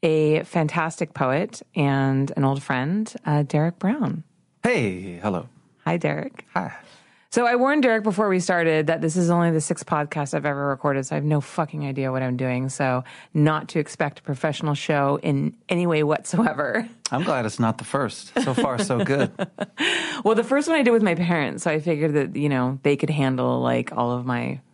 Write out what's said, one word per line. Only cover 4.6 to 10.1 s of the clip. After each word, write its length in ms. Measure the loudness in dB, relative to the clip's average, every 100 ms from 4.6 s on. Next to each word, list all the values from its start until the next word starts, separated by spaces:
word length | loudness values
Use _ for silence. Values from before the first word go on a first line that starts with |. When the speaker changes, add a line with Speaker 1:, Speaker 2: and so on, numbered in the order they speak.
Speaker 2:
Hey, 500 | 0 2 0 -4 -10 -6
hello. 260 | -4 -4 -6 _ _ _ -4
Speaker 1:
Hi, 120 | -2
Derek. 480 | -2 -4 -6 -12 -8
Speaker 2:
Hi. 200 | -6 -6 -10 -20 -20 _ _ _
Speaker 1:
So 160 | 0 2
I 120 | 4
warned 260 | 4 4
Derek 200 | 4 4
before 260 | 2 0 2
we 100 | 2
started 480 | 2 2 4 2 2
that 140 | 2
this 140 | 0 2
is 120 | 2
only 220 | 4 4
the 80 | 2
sixth 240 | 0 -6 -2
podcast 480 | -2 -2